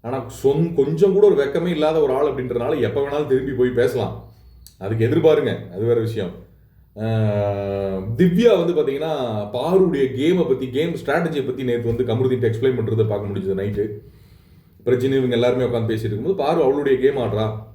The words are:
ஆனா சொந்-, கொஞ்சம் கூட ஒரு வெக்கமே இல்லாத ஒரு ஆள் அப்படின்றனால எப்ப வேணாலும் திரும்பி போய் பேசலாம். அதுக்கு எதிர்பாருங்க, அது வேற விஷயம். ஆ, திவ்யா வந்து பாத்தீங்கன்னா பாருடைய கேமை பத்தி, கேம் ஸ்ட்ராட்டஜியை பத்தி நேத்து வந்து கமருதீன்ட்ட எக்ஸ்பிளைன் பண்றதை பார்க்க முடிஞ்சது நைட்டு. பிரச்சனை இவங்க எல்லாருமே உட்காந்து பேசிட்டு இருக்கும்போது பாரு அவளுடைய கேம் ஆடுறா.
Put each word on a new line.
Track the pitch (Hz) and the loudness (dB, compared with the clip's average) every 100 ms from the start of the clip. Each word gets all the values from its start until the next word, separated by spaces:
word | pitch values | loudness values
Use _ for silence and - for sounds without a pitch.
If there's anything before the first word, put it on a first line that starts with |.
ஆனா | 113 131 113 - | -6 -8 -8 -2
சொந்-, | 135 147 165 | 0 2 0
கொஞ்சம் | - 135 156 196 | 2 0 4 4
கூட | 190 208 | 6 6
ஒரு | 139 139 | 6 2
வெக்கமே | 165 170 | 0 -2
இல்லாத | 160 151 160 | 0 2 2
ஒரு | 143 | 2
ஆள் | 135 147 | 2 0
அப்படின்றனால | 131 127 120 123 151 | -2 -4 -2 -2 0
எப்ப | 110 143 | 0 0
வேணாலும் | 139 147 151 | -2 -2 0
திரும்பி | 131 135 | 0 0
போய் | 127 123 | 0 0
பேசலாம். | 117 123 120 95 - - - - - - _ | 2 0 0 -4 -8 -16 -20 -20 -20 -20 _
அதுக்கு | 95 113 113 | -6 0 2
எதிர்பாருங்க, | 156 160 151 127 90 - | 4 4 4 2 -4 -8
அது | 87 | -4
வேற | 117 113 | 0 0
விஷயம். | 110 107 92 - - _ _ _ _ 104 | 0 -4 -8 -10 -20 _ _ _ _ -8
ஆ, | 110 113 107 104 101 101 101 98 98 95 | -4 0 0 0 -2 -2 -4 -4 -4 -6
திவ்யா | 98 113 180 175 233 190 170 | -6 2 2 6 4 4 2
வந்து | 170 | 0
பாத்தீங்கன்னா | 135 139 156 147 123 107 104 | 0 -2 -4 -4 -4 -4 -4
பாருடைய | 120 147 190 185 139 135 117 | -4 0 2 4 2 0 0
கேமை | 151 180 131 | 0 2 2
பத்தி, | 131 127 | -2 -2
கேம் | 123 170 | -4 -4
ஸ்ட்ராட்டஜியை | 160 - 156 165 143 131 | -4 -2 -2 0 -4 -4
பத்தி | 131 | -4
நேத்து | 127 117 113 117 | -2 -2 -2 -2
வந்து | |
கமருதீன்ட்ட | 123 110 127 123 113 | -2 0 0 2 0
எக்ஸ்பிளைன் | - 131 120 | 0 0 0
பண்றதை | 107 110 107 | -2 0 0
பார்க்க | 101 101 98 | -2 -4 -6
முடிஞ்சது | 95 95 101 | -4 -4 -4
நைட்டு. | 104 107 - - - - - _ - _ _ | -4 -4 -6 -16 -20 -20 -20 _ -20 _ _
பிரச்சனை | - 127 131 135 | -2 0 2 0
இவங்க | 123 120 | 0 2
எல்லாருமே | 123 127 | 2 2
உட்காந்து | 120 117 110 110 | 0 -2 -2 -2
பேசிட்டு | 113 | -4
இருக்கும்போது | 107 139 185 | -4 -4 -2
பாரு | 143 165 | 0 2
அவளுடைய | 135 143 139 127 | 2 2 2 2
கேம் | 131 139 | 2 0
ஆடுறா. | 113 107 110 110 - | -2 -2 -2 -4 -12